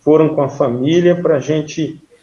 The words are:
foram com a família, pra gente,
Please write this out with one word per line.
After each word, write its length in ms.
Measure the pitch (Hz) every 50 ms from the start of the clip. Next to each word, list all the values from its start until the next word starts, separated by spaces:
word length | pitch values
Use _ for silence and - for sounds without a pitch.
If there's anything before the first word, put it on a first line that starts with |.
foram 340 | _ 147 151 156 160 151 -
com 80 | - 143
a 60 | 139
família, 720 | - - 151 131 120 123 127 147 165 175 175 175 175 170
pra 180 | 175 - 160 139
gente, 640 | 123 135 151 156 147 - - - 156 139 156 - _ _ _ _